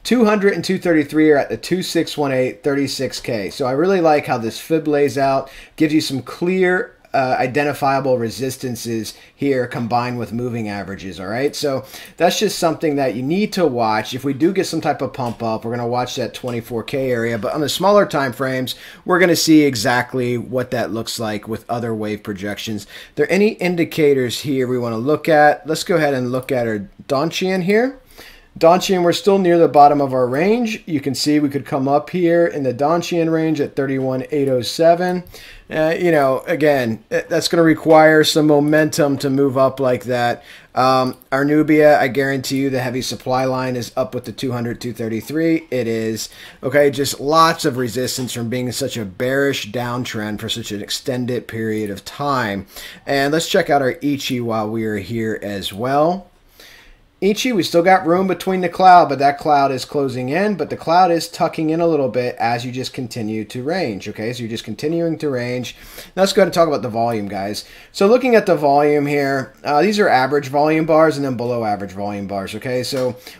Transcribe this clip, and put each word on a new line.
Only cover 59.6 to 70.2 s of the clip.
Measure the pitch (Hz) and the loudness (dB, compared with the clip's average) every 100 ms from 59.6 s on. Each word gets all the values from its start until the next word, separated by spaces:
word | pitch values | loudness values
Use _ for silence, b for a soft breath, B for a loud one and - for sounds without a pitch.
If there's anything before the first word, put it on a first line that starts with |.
| 139 | 2
is | 131 - | -2 -4
closing | 147 135 123 127 | -4 -4 -4 -4
in, | 156 208 185 | -2 -2 -2
but | 143 | -4
the | 120 | -6
cloud | - 170 185 | 0 4 4
is | 170 - | 2 -2
tucking | - 165 - 156 | -4 -4 -2 -2
in | 160 | 0
a | 170 | 2
little | 156 131 | 2 0
bit | 117 123 - | -2 -4 -2
as | 113 120 123 | -2 -2 -4
you | |
just | 123 123 | -8 -8
continue | - 123 127 107 110 107 | -8 -10 -6 -6 -6 -6
to | 127 | -8
range, | 127 185 147 95 104 | -4 -4 -4 -6 -10
okay? | 104 110 | -8 -8
So | 120 | -6
you're | 117 | -8
just | 113 - | -8 -10
continuing | 104 151 170 170 160 | -6 -4 -2 -2 -2
to | 151 | -4
range. | 127 120 127 117 - B B B - | -4 -4 -6 -8 -12 B B B -2
Now | |
let's | 190 | 0
go | - | 4
ahead | 185 | 2
and | |
talk | 170 165 | 4 2
about | 139 | 0
the | 123 | -4
volume, | 110 117 113 101 | -2 -2 -2 -4
guys. | 98 101 104 - B B | -6 -6 -8 -12 B B
So | - 196 | 0 4
looking | 247 254 226 | 4 4 4
at | 196 | 4
the | 156 | 2
volume | 147 143 147 147 143 | 4 4 4 2 2
here, | 147 139 139 127 - | 0 0 -2 -4 -8
uh, | 110 147 | 0 2
these | 185 208 | 2 2
are | 180 | 4
average | 123 | 4